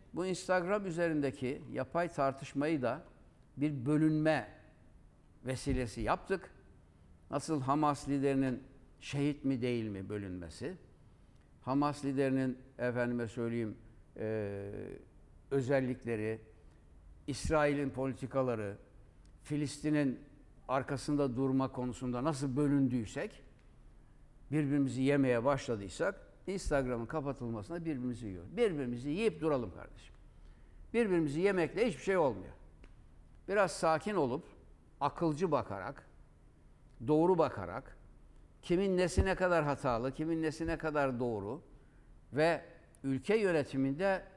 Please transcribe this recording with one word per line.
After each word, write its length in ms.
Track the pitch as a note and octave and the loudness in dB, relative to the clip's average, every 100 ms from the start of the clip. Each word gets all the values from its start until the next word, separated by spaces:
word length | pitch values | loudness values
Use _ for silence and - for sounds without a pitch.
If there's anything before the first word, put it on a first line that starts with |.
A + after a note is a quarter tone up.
| - | -10
bu 120 | D#3 F#3 | -4 -2
Instagram 600 | F3+ - F#3 F3 G#3 F#3+ | -2 0 2 2 0 0
üzerindeki 760 | E3 E3+ D#3 C#3 C3+ B2+ D3 B2 | 0 2 2 0 0 -4 -4 -6
yapay 360 | A#2+ C3 E3 E3+ | -6 -2 0 0
tartışmayı 760 | - C#3 - C#3 C#3 D3+ D#3 | 2 0 0 -4 -2 0 2
da 200 | A#2+ C3+ - - - - - - | 0 -2 -8 -20 -20 -20 -14 -2
bir 300 | D3+ C#3 A#2 | -2 0 2
bölünme 760 | D3+ D#3 D#3 D#3 D3 G#2 - - - - - - - - - | 4 6 4 4 2 0 -12 -20 -20 -20 -20 -20 -20 -20 -10
vesilesi 560 | B2 C3 C#3 B2+ A#2 A#2+ | -6 -4 -2 0 -2 -2
yaptık. 500 | A2 F3+ - F#3 - - - - - - - - - | -2 0 -2 -4 -6 -20 -20 -20 -20 -20 -20 -20 -6
Nasıl 300 | C#3+ - D#3 | -6 -2 -2
Hamas 480 | C3 D3 D3 C#3 - | 0 2 2 2 0
liderinin 540 | C#3+ C#3 C3+ C3 A#2+ - - - - | 2 2 4 2 -2 -8 -20 -20 -18
şehit 440 | - C#3+ D3 C#3+ | -6 -2 0 0
mi 180 | C3+ C3 | 0 0
değil 260 | B2 A#2+ A2 | 0 0 -2
mi 200 | G2 G2 | -6 -6
bölünmesi, 680 | G#2 G2 F2+ E2 - C#3 F3+ - - - - - - - - | -6 -6 -8 -10 -8 -10 -10 -16 -20 -20 -20 -20 -20 -20 -10
Hamas 420 | B2+ C#3 D3 C#3 | 0 2 2 0
liderinin 540 | C#3 C3+ C3+ C3 C3 B2 - - | -2 2 2 2 0 -4 -10 -4
efendime 500 | B2 A#2+ A#2+ A#2+ A2+ | -2 0 0 0 -2
söyleyeyim, 480 | A#2+ A#2 A#2 A2 - - - - - | -2 -2 -2 -2 -6 -14 -20 -16 -6
e, 540 | A2 A2 G2+ G2+ G2+ G2+ F#2+ F2+ - - - - - | -4 -2 -4 -6 -8 -10 -10 -14 -18 -20 -20 -20 -2
özellikleri, 880 | C#3 B2 C3+ B2+ B2+ A#2+ A2+ G#2+ A2 - - - - - - - - - | 0 2 2 2 -2 -4 -2 -2 -4 -8 -20 -20 -20 -20 -20 -20 -14 -8
İsrail'in 640 | C3 - D#3 D3 C#3+ C#3 | -6 0 2 4 2 -2
politikaları, 880 | B2+ C3+ A#2 B2 C3+ B2+ A2+ G2+ G#2 - - - - - - | -2 -4 -4 -4 0 0 0 -4 -8 -14 -20 -20 -20 -20 -16
Filistin'in 800 | - D3 C#3+ - D3+ D3+ C#3 A#2+ - - - - - | -6 -2 -2 -2 0 2 2 -2 -8 -20 -20 -14 -2
arkasında 680 | C3+ B2 C#3 - D3 C#3 A#2+ | -2 -2 -4 -2 0 0 0
durma 360 | C3+ C3 C3 | 0 2 0
konusunda 520 | - B2 A2+ B2+ B2 | -2 -6 -4 -4 -2
nasıl 320 | D3 C3+ C#3 B2+ | -2 -2 -2 2
bölündüysek, 840 | C#3+ C#3+ C3 B2 G2+ C#3 G#3+ - - - - - - - - - - - - | 4 4 4 2 -2 -6 -8 -10 -20 -20 -20 -20 -20 -20 -20 -20 -20 -20 -4
birbirimizi 520 | D3+ C#3+ C#3+ C3+ A#2+ | 0 2 2 2 2
yemeye 420 | C3+ C#3+ C3 A#2+ | 4 4 4 4
başladıysak, 760 | B2+ C3+ - A2 G2 - - - - - - | 2 2 0 -4 -4 -2 -2 -4 -12 -14 -8
Instagram'ın 600 | G3+ - C#3+ B2+ A#2 A2+ | -6 0 0 0 -2 -4
kapatılmasına 800 | D#3 C#3 - A#2+ A2 G2 E3+ | -4 -4 -4 -6 -6 -6 -6
birbirimizi 420 | D#3+ C3+ B2 A2+ A2 | -4 -4 -4 -6 -8
yiyor. 180 | F2+ F2+ | -10 -8
Birbirimizi 580 | F#3 A3+ D3 B2 A#2+ C#3 | -2 0 0 -4 -4 -4
yiyip 320 | E3+ A3+ D#3+ | -2 0 0
duralım 340 | D#3 C3+ G#2 | 0 0 -2
kardeşim. 400 | - - - - - - - - - - - - | -8 -16 -18 -20 -20 -20 -20 -20 -20 -20 -20 -4
Birbirimizi 460 | A3+ A3 F3 D3+ D3 | 0 2 2 2 2
yemekle 480 | G3 F#3 D3+ E3 A#3+ | 2 2 0 2 0
hiçbir 140 | D#3+ | 0
şey 140 | F#3 F#3 | 0 4
olmuyor. 360 | C#3+ G2 F2+ - - - - - - - - - - | 4 0 -8 -16 -20 -20 -20 -20 -20 -20 -20 -14 0
Biraz 240 | G3+ F#3+ | 2 2
sakin 420 | - E3 D#3 G#3 | 4 4 4 2
olup, 300 | G3 C3 C#3+ - - - - - - | 2 2 0 -6 -20 -20 -20 -20 -4
akılcı 480 | C#3 - E3 D3 F3+ | -4 0 0 0 2
bakarak, 580 | C#3 G#2+ G2 G2+ - - - - - - - - - - - A#2 | 0 0 -6 -8 -12 -18 -20 -20 -20 -20 -20 -20 -20 -20 -8 2
doğru 320 | D#3 F3 F3+ | 4 6 6
bakarak, 580 | C#3 G#2 F2 G#2 - - - - - - - - | 2 0 -8 -8 -12 -18 -20 -20 -20 -20 -20 -10
kimin 340 | - F3 G3 F3+ | 0 2 4 2
nesi 280 | F3 F#3 | 2 2
ne 100 | F#3+ | 2
kadar 300 | F3+ F#3 E3+ | 2 2 4
hatalı, 480 | D3 C3+ C3+ A2+ C3 | 2 0 0 0 -2
kimin 300 | C3+ D#3 D#3+ | -4 -2 -2
nesi 240 | D#3 D3 E3 | -2 -2 -4
ne 120 | D#3 | -4
kadar 420 | D#3 D3 C3+ A#2+ | -2 0 0 0
doğru 420 | B2 G#2+ G2 D3+ - - - - - - - | -2 -2 -4 -8 -12 -20 -20 -20 -20 -20 -6
ve 320 | C3+ D#3+ D#3 - - - - | 2 2 2 -4 -20 -20 -8
ülke 320 | C3+ C3 - A3 | -4 -2 2 2
yönetiminde 880 | G3 D#3+ - C3+ C3+ C#3+ G3 F#3+ - | 4 2 0 0 0 0 0 0 -4